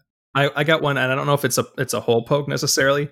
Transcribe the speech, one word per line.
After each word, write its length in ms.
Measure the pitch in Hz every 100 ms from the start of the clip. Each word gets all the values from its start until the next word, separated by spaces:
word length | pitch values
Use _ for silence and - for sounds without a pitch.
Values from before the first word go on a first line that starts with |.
| _ _ _ 135
I, 160 | 143 139
I 80 |
got 180 | 156 160
one, 140 | 147 135
and 140 | 127
I 40 | 135
don't 100 | 143
know 80 |
if 120 | 143 127
it's 120 | -
a, 80 | 117 -
it's 140 | 131
a 60 | 110
hole 240 | - 117
poke 240 | 113 147 143
necessarily, 600 | 139 143 - 135 143 147